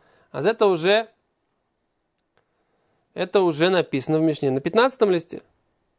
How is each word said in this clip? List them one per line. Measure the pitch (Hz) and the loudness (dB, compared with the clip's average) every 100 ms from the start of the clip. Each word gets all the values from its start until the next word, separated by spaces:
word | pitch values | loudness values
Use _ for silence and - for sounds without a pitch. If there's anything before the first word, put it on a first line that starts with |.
| _ _ _ | _ _ _
а | 139 | -4
это | 165 226 208 | -2 0 2
уже, | 175 175 214 220 _ _ _ _ _ _ _ _ _ _ _ _ _ _ _ _ _ _ _ _ | 2 2 0 -2 _ _ _ _ _ _ _ _ _ _ _ _ _ _ _ _ _ _ _ _
это | - 185 202 | -10 -2 0
уже | 180 147 180 | 0 2 2
написано | 185 - 139 127 156 | 2 -2 -4 -2 0
в | |
Мишне | 160 147 139 | 0 0 -2
на | 131 | -2
пятнадцатом | 165 220 262 - 208 | -2 0 0 0 0
листе. | 175 165 - - _ _ _ _ | 0 -4 -14 -18 _ _ _ _